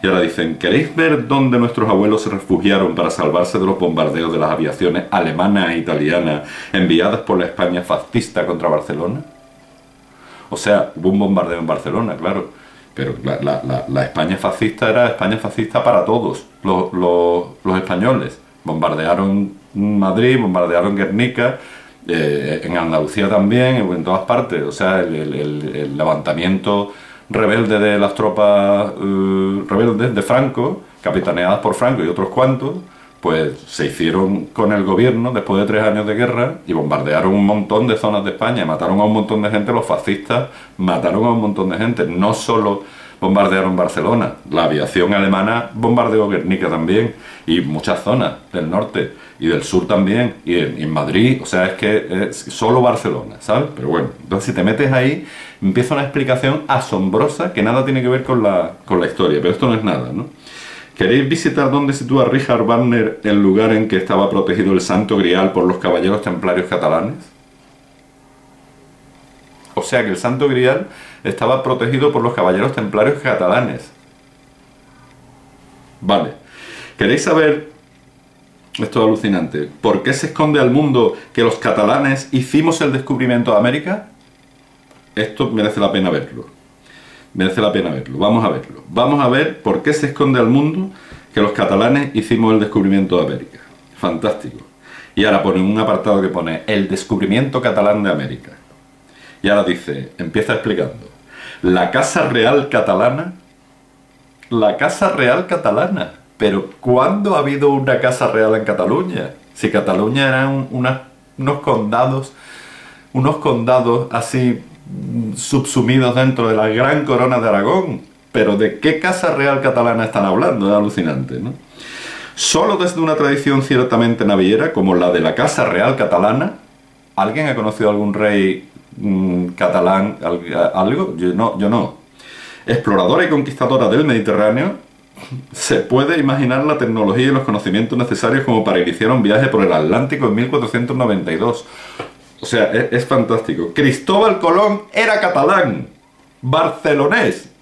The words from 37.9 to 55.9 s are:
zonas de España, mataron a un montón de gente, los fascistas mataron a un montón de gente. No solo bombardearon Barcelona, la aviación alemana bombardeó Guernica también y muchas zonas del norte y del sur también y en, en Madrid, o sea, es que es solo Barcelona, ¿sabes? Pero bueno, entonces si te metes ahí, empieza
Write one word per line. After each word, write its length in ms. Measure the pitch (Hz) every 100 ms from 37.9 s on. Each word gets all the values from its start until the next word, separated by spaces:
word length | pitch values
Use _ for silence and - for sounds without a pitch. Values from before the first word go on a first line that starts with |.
| 110
zonas 300 | 110 104 101
de 60 |
España, 340 | - 113 123 80
mataron 340 | 78 85 98
a 60 | 107
un 80 |
montón 300 | 107 104 107
de 60 | 104
gente, 220 | 107 101
los 140 | 117 110
fascistas 640 | 90 - 98 - 120 131 - - -
mataron 480 | 92 85 87 95
a 60 | 120
un 100 | 113
montón 300 | 107 98 92
de 80 | 85
gente. 280 | 113 117 87
No 280 | 87 104
solo 500 | 113 - 113 104 101 - - - -
bombardearon 560 | 95 98 98 95 92 92
Barcelona, 560 | 87 - 82 117 87 - -
la 160 | 76 80
aviación 480 | 76 69 95 90
alemana 560 | 101 98 95 101 117 117
bombardeó 540 | 110 113 120 113 110 104
Guernica 400 | 92 87 92 87
también 480 | 80 82 104 113 - - - -
y 160 | 85
muchas 420 | 71 76 107 87
zonas 300 | 101 123 85 - -
del 180 | 90 80
norte 440 | 92 - 92 - - - -
y 80 | 80
del 160 | 80
sur 240 | - 92 85
también 480 | 104 95 110 120 -
y 140 | - 87
en, 240 | 71 64
en 80 | 78
Madrid, 500 | 76 73 95 120 131
o 40 | -
sea, 220 | 92 95
es 60 |
que 540 | - 107 107 - 92 101
es 60 | -
solo 460 | - - 113 127
Barcelona, 540 | 123 117 107 71 - -
¿sabes? 300 | - 113 147 -
Pero 120 | -
bueno, 220 | 160 135 -
entonces 240 | - 98 113
si 60 |
te 100 | 101
metes 280 | 92 110 139
ahí, 360 | 131 131 160 - - - -
empieza 320 | 98 117 123